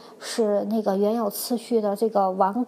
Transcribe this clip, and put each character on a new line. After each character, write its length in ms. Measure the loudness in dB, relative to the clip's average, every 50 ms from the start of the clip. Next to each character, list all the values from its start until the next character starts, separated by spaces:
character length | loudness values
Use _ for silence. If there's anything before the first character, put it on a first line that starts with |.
| -20 -20 -20 -16
是 460 | -12 -10 -2 0 0 2 2 0 0
那 160 | 0 -2 -2
个 160 | 0 0 2 2
原 160 | 2 2 2
有 160 | 0 -2 -4
次 280 | -4 -6 -6 -4 -4 -4
序 240 | -4 0 0 0
的 120 | 2 0 0
这 140 | 0 0 0
个 240 | 2 2 2 2
顽 340 | 2 2 2 2 2 0 -4